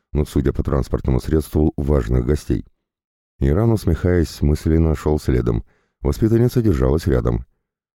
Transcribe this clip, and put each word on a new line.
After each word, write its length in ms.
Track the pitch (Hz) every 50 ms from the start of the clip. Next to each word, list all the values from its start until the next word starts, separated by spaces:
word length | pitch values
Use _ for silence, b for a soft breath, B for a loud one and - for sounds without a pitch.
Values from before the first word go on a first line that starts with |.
| _ - -
но, 120 | 73 76
судя 280 | - - 73 64 67 -
по 100 | - -
транспортному 560 | - 71 69 - - - - - - 65 62
средству, 540 | - - 78 78 73 - - 78 76 78 -
важных 480 | - 73 67 73 69 62 53 64 64 60
гостей. 400 | 62 76 73 - - 60 50 - - _ _ _ _ _ _ _ _ _ _ _ _ _ -
Иран, 320 | - 69 73 95 117 117
усмехаясь, 680 | 110 104 - - 80 - - 90 90 87 78 - - -
мысленно 540 | - 73 76 - - 80 80 82 82 80 78
шел 240 | - - - 76 76
следом – 440 | - - 65 62 58 58 57 57 - _ _ _ _ _ _ - -
Воспитанница 580 | 67 69 - 113 110 113 113 120 123 - 127
держалась 460 | 110 107 82 64 65 64 71 82 -
рядом. 380 | - 67 62 55 60 58 57 60 _ _ _ _ _ _ _ _ _